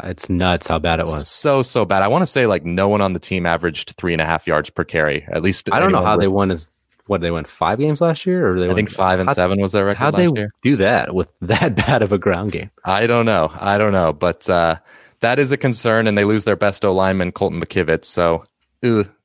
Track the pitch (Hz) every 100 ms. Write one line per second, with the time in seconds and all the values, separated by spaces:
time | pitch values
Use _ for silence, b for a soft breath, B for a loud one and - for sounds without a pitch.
0 | 92 87 - 90 90 87 - 80 82 82
1 | 80 78 76 - 151 139 123 123 98 98
2 | 98 143 180 143 120 92 80 87 98 104
3 | 98 87 - 95 87 85 85 78 - -
4 | 90 82 80 80 - 78 76 - 80 85
5 | 76 71 - 80 87 - - 110 185 175
6 | 95 107 101 98 98 87 - _ _ _
7 | - 101 85 85 76 - 82 110 151 147
8 | 170 156 - 180 135 92 90 92 107 -
9 | 95 92 95 - 90 98 98 104 98 101
10 | 135 190 175 127 104 - 123 135 95 113
11 | - 92 - - 90 110 165 101 95 135
12 | 104 101 101 87 104 85 92 _ - 95
13 | 113 120 113 101 78 - 101 101 107 95
14 | 82 76 87 82 - 90 82 82 B B
15 | B B 117 127 135 139 139 117 120 110
16 | 110 101 101 110 104 95 104 98 104 95
17 | 95 95 90 - 98 80 82 98 80 82
18 | - - 85 82 - _ _ - 123 113
19 | 98 _